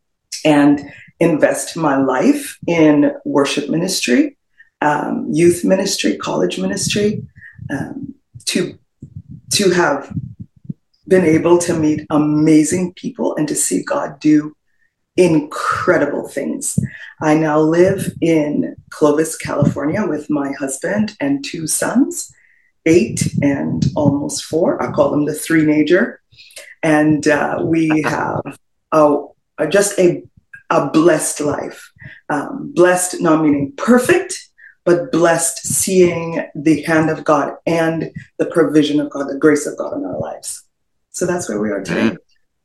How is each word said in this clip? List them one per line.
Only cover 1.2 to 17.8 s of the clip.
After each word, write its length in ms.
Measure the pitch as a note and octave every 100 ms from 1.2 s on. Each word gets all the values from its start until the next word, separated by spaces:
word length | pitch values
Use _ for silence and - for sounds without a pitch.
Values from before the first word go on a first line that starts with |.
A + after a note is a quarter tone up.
| E3+ D3 - - - E3+
my 200 | D#3 C3+
life 600 | C3 B2+ A3 D4 - - -
in 460 | E3+ D#3 D3 C#3+ -
worship 460 | D3 C#3 C#3 D3 C#3+
ministry, 680 | D#3+ F#3 - - B3 D4+ - _ _ _ _
um, 460 | D3 D3 - A2+ -
youth 320 | D3+ F3 E3+
ministry, 540 | - F#3+ - - - -
college 400 | - - F3+ F#3
ministry, 640 | F#3 G3 - G#3 G#3 - - - - - -
um, 460 | C#3 - - - - _ - -
to, 320 | - D3+ - _ _ - - - - -
to 200 | - G3
have 400 | F3 D#3+ C#3 - - - - - _ - - _ _ -
been 180 | F#3 D#3+
able 340 | D#3+ E3 F3
to 140 | F3+
meet 320 | E3 D3+ D3+ -
amazing 840 | D3+ D3+ D3+ D#3 D#3 D3+ F3+ F3+
people 420 | - B3 - - -
and 120 | -
to 80 | -
see 280 | - -
God 360 | - C#3+ D3+ D3+
do 360 | D3+ D3+ D3+ - _ _ _ _ _ -
incredible 1120 | F3+ D#3 D3 - - - F3+ D#3+ - - -
things. 500 | - - - - - - - - -
I 120 | D#3
now 260 | D#3 D#3 D3+
live 540 | D#3 E3+